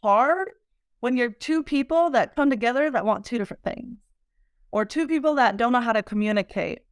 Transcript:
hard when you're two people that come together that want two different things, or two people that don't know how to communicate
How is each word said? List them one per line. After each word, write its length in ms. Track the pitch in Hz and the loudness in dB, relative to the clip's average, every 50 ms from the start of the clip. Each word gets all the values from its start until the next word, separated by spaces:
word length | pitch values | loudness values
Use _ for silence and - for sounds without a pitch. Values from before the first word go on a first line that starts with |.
hard 480 | - 208 202 214 254 285 339 381 381 - - _ _ _ _ _ _ _ _ _ | 2 2 4 4 4 4 2 0 -2 -8 -10 _ _ _ _ _ _ _ _ _
when 160 | - 247 254 | -4 -2 0
you're 140 | 247 240 240 | 0 0 -2
two 320 | 208 _ - - 311 320 | -4 _ -4 -2 -2 -2
people 480 | 302 - 294 277 269 - 320 330 339 339 | -2 -2 -2 -2 0 0 2 2 2 4
that 260 | 269 226 175 196 _ | 2 0 0 0 _
come 140 | - 285 277 | 0 2 2
together 400 | 269 214 226 233 247 269 302 311 | 2 2 0 0 0 0 -2 0
that 140 | 254 202 185 | 0 0 0
want 200 | 220 208 196 208 | 0 -2 -2 -4
two 140 | - 247 233 | -6 -6 -6
different 240 | 202 - - - | -6 -6 -10 -8
things, 340 | _ 196 - - - 247 - - _ _ _ _ _ _ _ _ _ _ _ _ _ _ | _ -8 -8 -8 -12 -16 -16 -18 _ _ _ _ _ _ _ _ _ _ _ _ _ _
or 120 | - 214 214 | -2 -2 -2
two 220 | 208 - 302 330 | -2 -2 -4 -2
people 280 | 277 320 302 269 302 302 | 0 -2 0 0 2 2
that 200 | 277 247 208 190 | 4 2 2 2
don't 160 | 202 233 240 | 2 0 2
know 80 | 247 247 | 2 0
how 120 | 233 233 | 0 0
to 100 | 220 214 | 0 -2
communicate 800 | 202 - 208 208 208 214 214 208 190 - - 196 - - 240 - _ _ | -2 -2 -4 -2 -2 0 0 -2 -2 -2 -6 -6 -4 -4 -6 -10 _ _